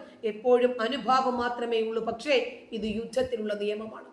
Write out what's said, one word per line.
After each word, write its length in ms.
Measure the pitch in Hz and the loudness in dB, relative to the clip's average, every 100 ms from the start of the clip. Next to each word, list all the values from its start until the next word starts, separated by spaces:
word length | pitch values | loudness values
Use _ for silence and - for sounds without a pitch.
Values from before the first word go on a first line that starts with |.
| - - | -12 -6
എപ്പോഴും 580 | 220 214 247 247 247 247 | -6 -2 4 6 6 2
അനുഭാവം 560 | 220 269 214 262 262 240 | -2 0 2 4 4 0
മാത്രമേ 440 | 240 - 233 226 | -2 -2 0 0
ഉള്ളൂ. 240 | 220 226 226 | 0 -2 -2
പക്ഷേ 640 | - 294 254 233 - - | -4 2 2 2 -6 -10
ഇത് 140 | 226 214 | -6 -4
യുദ്ധത്തിലുള്ള 680 | 208 226 262 247 226 214 | -4 -4 -2 -2 -2 -4
നിയമമാണ്. 560 | 208 208 208 220 - - | -4 -4 -4 -8 -14 -18